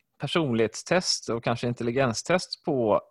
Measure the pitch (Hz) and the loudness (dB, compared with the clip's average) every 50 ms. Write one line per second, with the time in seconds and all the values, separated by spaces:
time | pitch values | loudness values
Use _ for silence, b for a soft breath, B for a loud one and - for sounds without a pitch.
0 | _ _ _ - - 139 - 175 160 131 117 113 113 104 - - - - 170 185 | _ _ _ -10 -6 -2 0 0 0 2 2 2 2 0 -2 -4 -2 0 0 0
1 | - - - - - - 117 117 - 127 117 - - 120 120 - 117 123 120 135 | 2 0 -2 -4 -4 -4 -4 -2 -2 -2 -2 -2 -2 -4 -4 -2 -4 -2 0 0
2 | 135 123 110 - - - 170 185 - - - - - 180 147 127 117 107 98 - | 0 0 0 -2 0 0 0 0 0 -4 -12 -8 -4 -2 0 2 4 4 4 2
3 | - _ | 2 _